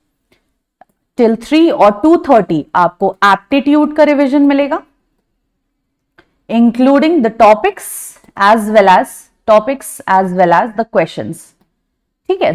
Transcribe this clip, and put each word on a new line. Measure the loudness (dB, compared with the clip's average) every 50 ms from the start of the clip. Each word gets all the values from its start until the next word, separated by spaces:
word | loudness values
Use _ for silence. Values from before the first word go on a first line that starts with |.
| _ _ _ _ _ _ _ _ _ _ _ _ _ _ _ _ _ _ _ _ _ _ _ -2
till | 0 0 0 -4 -6 -2
three | 0 0 2 0 2
और | 2 2 0 0 0 0
टू | 0 0 0 2 2
थर्टी | 0 0 2 0 -4 -6 -6 -4 -2
आपको | -2 -2 -2 -2 _ -6 -6 -2 0 0
एप्टीट्यूड | 0 0 0 -2 _ -4 -2 0 0 0 0 0 -2 0
का | 0 0 2 2
रिवीजन | 0 0 0 0 0 0
मिलेगा, | 2 0 0 -2 -4 -6 -8 -10 _ _ _ _ _ _ _ _ _ _ _ _ _ _ _ _ _ _ _ _ _ _ _ _ _ _ _ _ _ _ _ _ -6
including | -2 0 0 0 0 0 0 2 2 2 0 0 0 0 -2
the | -2 0 2 4
topics | 4 4 2 0 -4 -6 -6 -14 -18 -18 -18 -18 -20 -20 _ _ _ _ -2
as | 0 2 2 0 0 0 2
well | 2 4 4 4 2
as, | 2 -2 -10 -20 -20 _ _ _ _ 2
topics | 2 2 2 0 -6 -8 -10 -16 -18 -14 -6 -2
as | -2 -2 -2 -2 0 0
well | 0 2 2 0 -2
as | -2 -6 -8
the | -8 -4 -2
questions, | -4 -4 -4 -6 -10 -12 -12 -12 -14 -18 _ _ _ _ _ _ _ _ _ _ _ _ _ _ _ _ -8
ठीक | -4 -2 -2
है, | -2